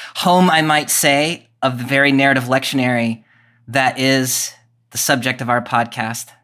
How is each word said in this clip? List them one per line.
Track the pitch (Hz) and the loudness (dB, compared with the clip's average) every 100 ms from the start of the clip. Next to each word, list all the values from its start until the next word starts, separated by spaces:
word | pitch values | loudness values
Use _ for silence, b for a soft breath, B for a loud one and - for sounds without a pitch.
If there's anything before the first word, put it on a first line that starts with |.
| B - | B -4
Home, | 180 180 180 | 2 4 4
I | 160 | 4
might | 156 151 - | 2 0 0
say, | - 151 139 156 170 _ _ | 0 2 2 0 -4 _ _
of | 131 123 | -4 -4
the | |
very | 123 139 143 | -2 2 4
narrative | 135 139 131 | 4 4 2
lectionary | 123 131 - 139 127 120 117 110 b b b b - | 0 -2 0 -2 0 0 -2 -4 b b b b -6
that | 135 131 127 | -2 -2 0
is | 135 135 127 - - - _ _ _ | 0 0 0 -4 -6 -12 _ _ _
the | - | -6
subject | - 135 127 127 | -2 -2 -2 -4
of | 120 | -2
our | 120 | -2
podcast. | 120 120 117 123 110 117 - _ | 0 -2 -2 -6 -8 -8 -14 _